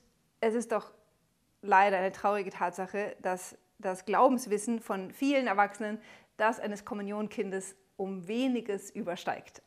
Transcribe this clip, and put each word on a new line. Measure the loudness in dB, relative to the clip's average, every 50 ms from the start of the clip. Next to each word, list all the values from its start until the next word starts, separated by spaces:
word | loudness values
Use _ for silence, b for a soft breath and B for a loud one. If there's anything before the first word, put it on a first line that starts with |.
| _ _ _ _ _ _ _ -2
es | 0 0 0
ist | 0 -2 -2
doch | -2 -4 -4 -6 -20 _ _ _ _ _ _ _ _ _ _ _ _ _
leider | 2 6 8 8 8 8 4
eine | 2 0 0 -2
traurige | 0 0 0 2 0 -2 -4
Tatsache, | -4 -2 -2 -2 -2 -4 -6 -6 -4 -4 -4 -6 -6 -6
dass | -4 -4 -4 -4 -6 -12 -18 -20 _ _ _
das | -8 -6 -6 -6 -4 -2
Glaubenswissen | 2 6 8 8 8 6 4 0 0 -2 -2 0 -2 -4 -4
von | -2 -4 -6 -4 -6 -8
vielen | -6 -2 0 2 2 4 2
Erwachsenen | 2 4 4 2 2 0 -6 -6 -6 -6 -8 B B B B B B B
das | 0 2 2 2 0
eines | -4 -6 -6 -6 -8
Kommunionkindes | -8 -8 -6 -6 -6 -4 -4 -6 -6 -4 -6 -6 -4 -4 -6 -8 -8 -16 _ _ _ _
um | -8 -6 -6 -6 -8 -6
weniges | -4 -2 0 0 0 0 -2 -2 -4 -6 -6 -6 -10
übersteigt. | -10 -8 -6 -6 -6 -6 -4 -6 -6 -6 -8 -18 -20 0 _